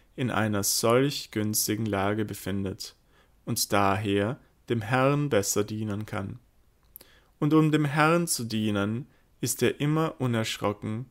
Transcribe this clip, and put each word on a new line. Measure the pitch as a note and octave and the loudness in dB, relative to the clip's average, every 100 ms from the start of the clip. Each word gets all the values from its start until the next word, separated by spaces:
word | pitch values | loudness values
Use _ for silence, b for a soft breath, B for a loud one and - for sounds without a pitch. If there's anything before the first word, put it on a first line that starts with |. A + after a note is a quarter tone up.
| b | b
in | - B2 | -6 -2
einer | G2 G#2+ G#2 | 0 0 0
solch | F#2+ - A2+ B2 C#3 C#3+ - | 0 0 4 4 2 -2 -6
günstigen | G#2+ G#2+ A2 - G#2+ A2 | -4 -2 -2 -2 -2 -2
Lage | G2 G2 G#2+ | 0 0 0
befindet | G#2+ G#2 G2 G2 F#2+ - - - b b b b | -4 -6 -6 -4 -4 -8 -12 -18 b b b b
und | - A#2 - | -6 -4 0
daher | G2+ G2 G2 G#2+ G2+ G2+ D3 b b - | 2 4 2 2 2 0 -4 b b -4
dem | A#2 | -4
Herrn | G#2 B2+ C3+ C#3+ D3 | 0 2 2 2 2
besser | G#2+ - G#2+ | 0 2 -2
dienen | G#2 G#2+ G#2+ G2+ G#2 | -2 -4 -6 -6 -6
kann. | G2+ G2 A#2 _ _ _ _ _ B B B B B | -6 -8 -10 _ _ _ _ _ B B B B B
Und | D3+ | 4
um | D#3 D#3 | 6 6
dem | D3+ | 4
Herrn | D3 D3+ D#3 E3+ E3+ | 2 2 4 4 0
zu | - | -4
dienen, | A2+ A2 G#2+ G2+ G2+ A2+ - b b _ | -2 -2 0 2 0 -2 -8 b b _
ist | B2 - | -6 0
er | A#2+ - | 0 0
immer | D3 D#3 D#3+ - | 0 0 0 -2
unerschrocken | B2+ A2+ A2 - G#2 G#2 A2 A2 C3 | -2 0 -2 -2 -2 -2 -6 -8 -10